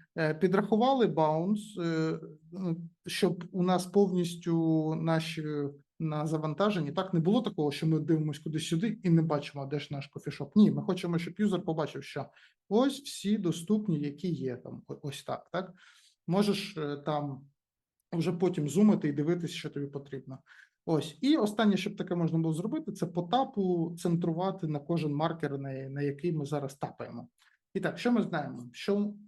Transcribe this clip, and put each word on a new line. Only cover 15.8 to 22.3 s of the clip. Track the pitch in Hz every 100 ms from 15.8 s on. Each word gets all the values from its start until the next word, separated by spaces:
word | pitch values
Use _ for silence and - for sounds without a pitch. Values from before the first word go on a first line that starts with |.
| - - _ _ -
Можеш, | 180 202 196 - -
е, | 147 143
там | 143 151 147 139 - _ _ _ _ _ -
вже | 170 165
потім | 180 180 170 147
зумити | 143 214 185 151
і |
дивитись, | 143 151 175 165
що | - 151
тобі | 147 143
потрібно. | 143 139 139 131 131 _ - - _ -
Ось. | 160 147 -
І | 262 302
останнє, | 208 - 214 185
щоб | - -
таке | 175 175
можна | 165